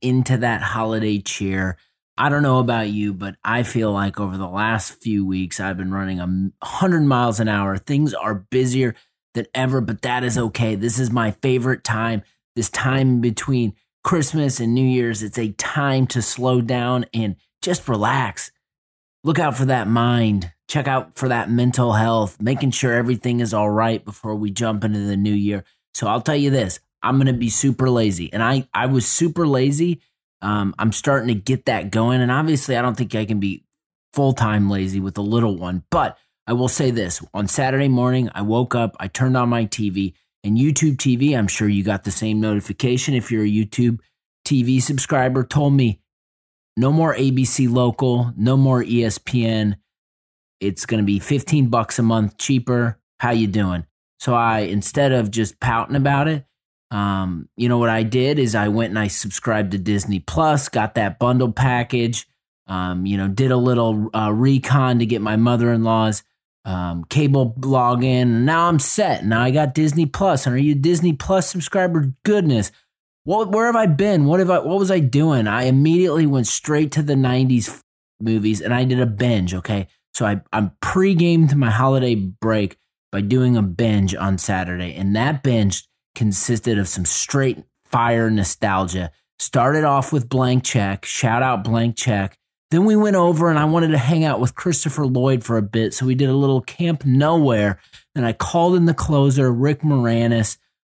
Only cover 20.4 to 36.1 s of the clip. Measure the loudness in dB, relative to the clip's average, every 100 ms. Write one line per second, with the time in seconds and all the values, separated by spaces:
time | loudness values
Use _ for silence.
20.4 | -4 -12 -6 -4 -2 -2 -4 -4 -2 -2
21.4 | 0 0 2 2 2 2 2 0 -2 -4
22.4 | -4 -2 -2 -2 -2 0 0 -2 -2 -2
23.4 | -2 0 0 0 0 -2 -8 -12 -8 -6
24.4 | -6 -4 -4 -2 -2 -2 -2 0 0 0
25.4 | -2 -4 -8 _ _ -6 -2 -2 0 0
26.4 | 2 0 0 -6 -12 _ 0 2 2 2
27.4 | 0 0 0 2 2 2 2 -2 -6 -2
28.4 | 0 -2 -2 -4 0 0 0 0 -2 0
29.4 | 0 2 2 2 0 -2 _ _ _ _
30.4 | -4 -2 -2 -2 -2 0 0 0 0 -2
31.4 | -2 -2 -2 -4 -2 0 2 2 2 0
32.4 | 0 0 0 -2 -2 -2 -4 -4 -2 -2
33.4 | -4 -6 _ _ _ _ _ 0 0 2
34.4 | 0 2 0 0 -2 -4 -6 -6 -2 0
35.4 | 0 -2 -4 -6 -4 -2 -2